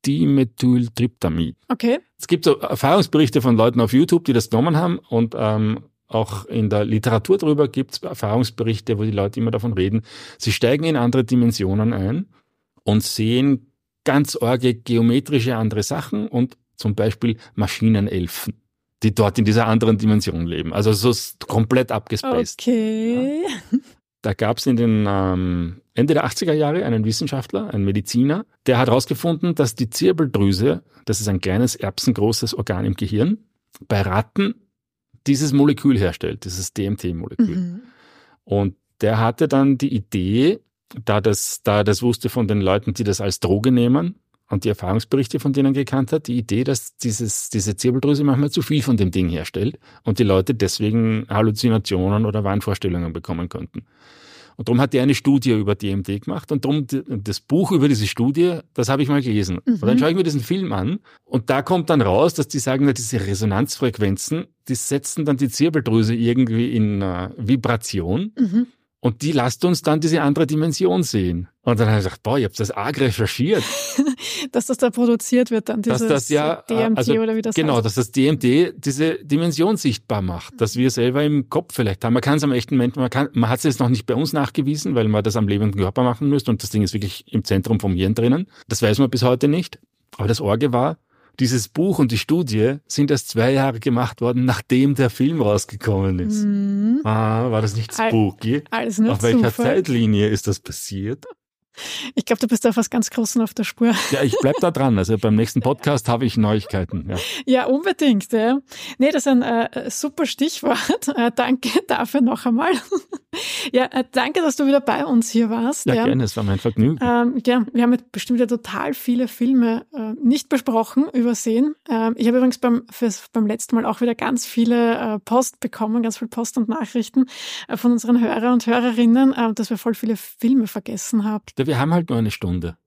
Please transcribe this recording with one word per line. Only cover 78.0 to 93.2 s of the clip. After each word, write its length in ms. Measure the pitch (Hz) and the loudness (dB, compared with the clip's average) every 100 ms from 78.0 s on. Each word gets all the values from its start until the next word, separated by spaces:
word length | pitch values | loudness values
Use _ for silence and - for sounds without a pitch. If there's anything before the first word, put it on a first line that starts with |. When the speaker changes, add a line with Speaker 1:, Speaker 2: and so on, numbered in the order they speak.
| 120 | -2
Speaker 1:
D 160 | 139 135 | 2 2
M 120 | 143 | 2
T 340 | 123 139 175 - | 2 4 2 -2
diese 400 | 147 131 160 - | -6 0 0 0
Dimension 540 | 147 143 170 143 180 214 | -2 0 0 0 0 2
sichtbar 440 | - - - 107 | 0 -2 -4 -4
macht, 380 | 92 85 - 262 | -2 -6 -12 -4
dass 160 | 110 120 | -2 2
wir 140 | 127 | 0
selber 340 | 120 120 135 | 2 0 2
im 260 | 147 147 123 | 0 0 0
Kopf 260 | - - - | -4 -4 -2
vielleicht 280 | 110 95 | -2 -2
haben. 100 | 117 | 0
Man 80 | 123 | 2
kann's 220 | 139 151 | 2 2
am 80 | 143 | 2
echten 260 | 123 - 135 | 0 0 0
Menschen, 220 | 120 139 | 0 0
man 100 | 123 | -2
kann, 200 | - 285 | 0 -2
man 160 | - 113 | 0 0
hat's 140 | 127 | 2
jetzt 160 | 156 123 | 0 0
noch 100 | 123 | 0
nicht 160 | 123 - | 0 0
bei 100 | 120 | -2
uns 180 | 156 | 0
nachgewiesen, 600 | 156 135 - 139 147 185 123 | -2 -2 -2 -2 -4 -2 0
weil 120 | 110 | 2
man 160 | 107 | 2
das 120 | 107 107 | 0 0
am 120 | 101 | 0
lebenden 320 | 101 107 98 | 2 0 0
Körper 240 | 95 127 | -2 2
machen 260 | 123 117 143 | 0 0 0
müsste 200 | 143 - | 0 0
und 140 | 110 | -4
das 80 | - | -2
Ding 100 | 107 | 0
ist 120 | 98 | 0
wirklich 380 | 107 98 - - | -2 -6 -8 -6
im 120 | 110 | -4
Zentrum 360 | - 98 95 107 | 0 0 2 0
vom 140 | 98 | 0
Hirn 220 | 90 92 110 | 0 0 2
drinnen. 320 | 117 147 196 - - | 2 0 -4 -14 -8
Das 140 | 107 | 0
weiß 160 | 107 107 | 2 2
man 100 | 135 | 2
bis 140 | 120 | 2
heute 240 | 123 127 147 | 2 2 2
nicht. 320 | 160 170 - _ _ _ - | 0 -4 -14 _ _ _ -6
Aber 100 | 101 | -2
das 140 | 113 | 0
Orge 320 | 101 113 143 | 0 0 2
war, 240 | 120 143 165 _ _ _ - | 0 0 -4 _ _ _ -2
dieses 280 | 127 127 - | 0 0 -2
Buch 320 | 151 190 180 | -2 0 2
und 120 | 131 | 0
die 60 | 113 | 0
Studie 600 | - 160 147 107 117 143 _ | 0 -2 0 0 0 0 _
sind 240 | - 143 | -2 0
erst 180 | 139 | 0